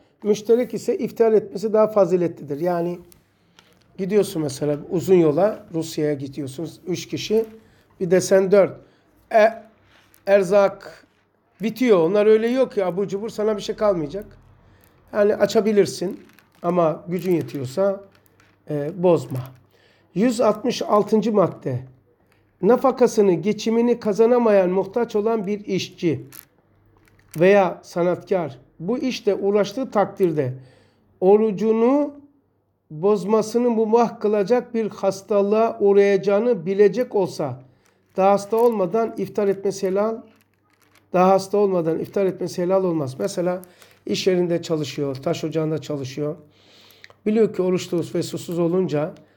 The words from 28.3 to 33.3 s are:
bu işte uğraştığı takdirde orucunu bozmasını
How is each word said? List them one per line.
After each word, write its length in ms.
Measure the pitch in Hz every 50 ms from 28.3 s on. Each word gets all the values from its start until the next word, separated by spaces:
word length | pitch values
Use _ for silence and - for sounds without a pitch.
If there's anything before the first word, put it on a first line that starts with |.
| 202 180 160 135 131 - - _ _ -
bu 180 | 160 190 240 202
işte 360 | 254 254 - - - 208 185
uğraştığı 560 | 190 196 196 202 208 190 196 - 262 269 -
takdirde 600 | - 214 190 196 - - 190 170 156 151 135 127 127 127 - - _ _ _ _ _ _ _ _ _ _
orucunu 920 | 185 190 208 214 220 220 190 165 214 220 220 226 226 247 277 294 285 285 - - - _ _ _ _ _ _ _ _ _ _ _ _ _
bozmasını 800 | 156 151 175 202 214 196 175 196